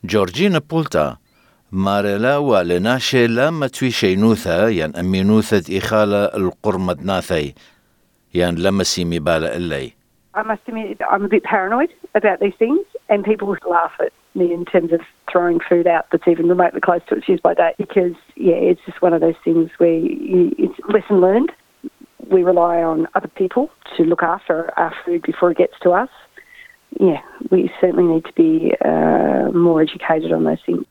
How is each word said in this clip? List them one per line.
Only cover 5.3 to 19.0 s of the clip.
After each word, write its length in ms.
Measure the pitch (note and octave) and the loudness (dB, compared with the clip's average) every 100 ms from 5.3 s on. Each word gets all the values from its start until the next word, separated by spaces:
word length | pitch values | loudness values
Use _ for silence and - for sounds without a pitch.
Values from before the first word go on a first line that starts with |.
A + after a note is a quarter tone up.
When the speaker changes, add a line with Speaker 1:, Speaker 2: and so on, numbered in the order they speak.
| A2 G#2+ G#2 D#2+ F#2+ | 2 2 -2 0 -6
Speaker 1:
إخالة 480 | G#2 A2 G#2 G2+ G2+ | -2 0 2 0 -2
القرمد 800 | G2+ F#2 - G#2+ F#2 F#2 D#2 F2 | -2 -4 -2 -4 -2 -4 -4 -4
ناثي، 480 | F#2 - E2+ C#2+ - _ _ _ _ _ _ _ F2 | -4 -2 -4 -4 -10 _ _ _ _ _ _ _ -2
ين 200 | F2 E2+ | -2 0
لما 280 | F#2 G2 | 0 0
سيمي 360 | F2+ - F2 E2+ | -2 -2 -4 -2
بالا 380 | D#2 D#2+ D#2+ F2 | 0 0 -2 -6
إلي. 360 | F2 C#2+ C2+ _ _ _ _ - | -6 -6 -10 _ _ _ _ -10
Speaker 2:
I 80 | |
must 180 | G#3+ G#3 - | -6 -8 -8
admit, 340 | A3+ G#3+ G#3+ - | -10 -10 -8 -4
I'm 140 | G3+ G3+ | -2 0
a 20 | |
bit 160 | G#3+ | 0
paranoid 480 | - G#3 F#3+ A#3 E4+ _ - G#3+ | 0 -2 0 -2 -2 _ -6 -2
about 240 | G#3+ F#3 | 0 0
these 180 | G3+ - | -4 -2
things, 260 | A3+ D#4 G4+ - _ | 0 0 -4 -14 _
and 140 | G#3 | -2
people 240 | G3+ G#3+ G3+ F3+ F3+ | 0 -4 -2 -6 -2
laugh 260 | E3+ E3+ - | -2 -2 -4
at 140 | - _ _ F#3+ | -8 _ _ -2
me 140 | F3 | -2
in 100 | E3+ F3 | -2 0
terms 260 | F#3 E3 | 0 0
of 80 | E3 - _ - | -2 -4 _ -2
throwing 280 | F3+ F3 E3+ - | 0 2 0 2
food 180 | F3 E3+ | 2 4
out 180 | E3 - | 2 0
that's 160 | E3+ - | -2 0
even 200 | E3 E3+ | 2 2
remotely 340 | F3+ F3 - | 2 2 0
close 200 | - F3 - | 0 -2 0
to 60 | - | -4
its 120 | - | 0
use 140 | F3+ - | 0 2
by 60 | |
date, 220 | - E3+ - | 2 0 0
because, 400 | G3 G#3 F3+ E3+ _ - F#3+ | -2 0 0 -4 _ -2 0
yeah, 120 | E3 - | 2 2
it's 140 | F3 - | 0 -4
just 140 | - | -2